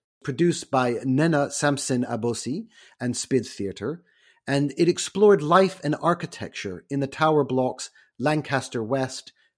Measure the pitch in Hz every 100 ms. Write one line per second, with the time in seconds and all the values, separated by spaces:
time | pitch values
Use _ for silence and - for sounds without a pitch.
0 | _ _ - 127 175 165 - 131 127 113
1 | 135 131 165 147 139 - 147 139 - 127
2 | 123 117 120 110 - 160 226 _ - -
3 | 123 120 - 131 104 - 98 87 107 170
4 | _ _ _ _ - 139 143 - 170 -
5 | - 190 208 190 151 175 196 - 147 151
6 | 165 175 - - 101 - 101 90 - 139
7 | 135 - 160 151 127 127 127 - - _
8 | _ - 131 151 - 139 - 123 110 131
9 | 131 - - - _